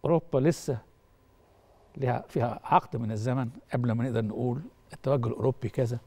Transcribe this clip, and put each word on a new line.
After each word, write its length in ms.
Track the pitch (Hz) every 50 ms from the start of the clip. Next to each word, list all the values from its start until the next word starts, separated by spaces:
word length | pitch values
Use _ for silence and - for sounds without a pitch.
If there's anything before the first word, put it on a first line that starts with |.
| -
أوروبا 340 | 139 170 160 - - - 135
لسه 400 | 131 160 165 - - - 127 107 - _ _ _ _ _ _ _ _ _ _ _ _ _ _ _ _ _ _ _ _ _ -
لها، 280 | - - 123 120 120 - -
فيها 320 | - 131 120 120 110 - -
عقد 320 | - 151 - - - -
من 160 | 113 117 107
الزمن 380 | 113 104 110 127 123 135 127 117 - - - _
قبل 200 | - 127 123 120
ما 120 | 113 117 117
نقدر 200 | 131 113 113 113
نقول 360 | 104 - 110 123 123 120 139 170 254 _ _ _ _
التوجه 340 | - - - 131 139 135 117 113
الأوروبي 400 | - - 104 131 131 - - 104
كذا 300 | - - 127 117 120 117 -